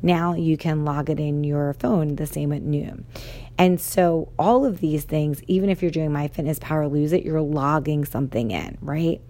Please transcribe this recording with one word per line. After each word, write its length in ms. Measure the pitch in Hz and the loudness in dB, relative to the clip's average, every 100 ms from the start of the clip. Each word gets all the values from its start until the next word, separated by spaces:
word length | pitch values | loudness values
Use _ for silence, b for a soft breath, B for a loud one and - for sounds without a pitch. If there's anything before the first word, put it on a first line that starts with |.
Now 340 | 175 170 175 | 2 2 2
you 220 | 165 165 151 | 0 0 0
can 280 | 165 156 | 0 0
log 260 | 147 143 151 | 0 -2 -2
it 100 | 151 | -2
in 220 | 147 147 | -2 0
your 300 | 147 147 143 | 0 0 0
phone, 420 | 139 254 202 151 143 | 0 0 2 2 -2
the 100 | 151 | -4
same 240 | 151 147 | -2 -2
with 140 | 147 | -2
Noom. 380 | - 147 - - - B B B B - | -2 -2 -2 -10 -14 B B B B 2
And 220 | 180 175 | 4 2
so 520 | - - 175 165 - - | 0 4 4 4 0 0
all 260 | 180 247 | 4 4
of 160 | 269 180 | 4 0
these 240 | 156 151 | 0 -2
things, 380 | - 156 151 143 - | 0 0 0 -2 0
even 200 | 185 196 | 0 2
if 140 | 180 | 0
you're 80 | 175 | 0
doing 200 | 156 151 | 0 0
MyFitnessPal 600 | 147 147 - 160 147 - | 0 -2 -2 -2 -2 -2
or 180 | 156 147 | 0 2
Lose 240 | 147 151 | 0 2
It, 120 | 180 | 0
you're 180 | - 156 | 0 0
logging 640 | 147 151 139 156 151 147 | 0 0 2 2 2 0
something 480 | 143 120 135 117 113 | 0 -2 -2 -2 -2
in, 260 | 87 - - | -4 -6 -8
right? 400 | 139 151 165 - | -6 -2 0 -2